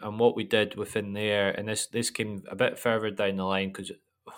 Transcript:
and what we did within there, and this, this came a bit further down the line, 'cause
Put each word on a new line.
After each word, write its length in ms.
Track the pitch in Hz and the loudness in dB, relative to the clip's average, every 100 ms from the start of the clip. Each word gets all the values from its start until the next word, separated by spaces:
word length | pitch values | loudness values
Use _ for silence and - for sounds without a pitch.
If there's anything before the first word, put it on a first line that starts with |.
and 160 | 107 107 | -6 4
what 180 | 117 - | 4 4
we 80 | |
did 320 | 104 110 104 - | 2 4 4 0
within 360 | 101 110 104 | -4 -2 -4
there, 380 | 101 107 104 98 | -2 0 4 2
and 180 | - 107 | 2 -2
this, 180 | 107 - | -4 -2
this 240 | 117 117 | -2 -2
came 320 | - 107 101 - | -2 -4 -6 -6
a 80 | 95 | 0
bit 220 | 123 - | 0 2
further 320 | 120 113 107 | 0 0 0
down 260 | 98 101 95 | 0 0 0
the 80 | |
line, 280 | 95 95 95 | 0 0 0
'cause 200 | 95 95 - _ _ - | -4 -12 -12 _ _ -20